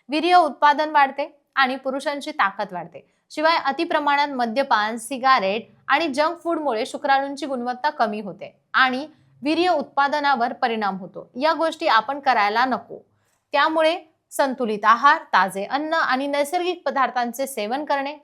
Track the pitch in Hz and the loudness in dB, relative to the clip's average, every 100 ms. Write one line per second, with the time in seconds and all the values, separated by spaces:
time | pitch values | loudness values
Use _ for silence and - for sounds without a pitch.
0 | - 294 330 359 311 - 294 285 311 302 | -6 -2 4 4 4 4 2 4 2 2
1 | 269 277 311 - _ - 262 262 262 269 | 2 0 -10 -12 _ -2 0 -2 -6 -4
2 | 302 285 285 302 196 196 202 175 165 139 | -4 -6 -6 -2 -2 -2 -8 -10 -12 -18
3 | - _ _ - 320 330 269 277 339 320 | -20 _ _ 0 2 2 0 -2 -2 0
4 | 294 285 294 269 240 220 277 226 214 226 | 0 0 0 -2 -2 -2 0 0 0 -4
5 | - 269 254 254 190 214 - _ - 277 | -8 -2 2 4 2 -2 -8 _ -2 0
6 | 330 254 302 339 330 330 294 220 254 277 | 0 0 0 -2 -4 -4 -2 -4 -4 -4
7 | 277 269 277 277 294 262 240 240 294 302 | 0 0 0 -6 -8 -6 -6 -4 -4 -2
8 | 226 208 202 170 135 - _ 220 262 254 | -2 -4 -10 -14 -16 -20 _ 2 2 2
9 | 302 - _ _ 277 320 359 320 - - | -8 -14 _ _ -2 2 2 0 -2 -2
10 | 277 294 277 247 240 240 247 226 202 190 | 0 0 0 0 -2 -2 -2 -2 -4 -6
11 | 180 165 - 247 302 320 320 311 311 220 | -10 -16 -16 -2 0 0 -2 -2 2 2
12 | 220 285 370 233 208 220 262 226 - - | 2 -2 0 2 2 2 0 -2 -6 -18
13 | - _ _ _ _ 285 302 320 320 339 | -20 _ _ _ _ 0 2 4 2 0
14 | - _ _ - 285 254 240 214 214 233 | -6 _ _ -2 -2 0 -4 2 4 6
15 | 277 320 311 202 190 185 202 277 311 330 | 6 4 2 2 2 -2 -4 -4 -2 -2
16 | 302 254 285 285 285 359 349 349 - 269 | 0 -2 -2 -2 -2 -2 -2 -4 -4 -2
17 | 247 247 240 233 269 233 208 262 302 285 | 0 -2 -4 -4 -6 -6 -6 -4 -2 -2
18 | 269 302 | -4 -8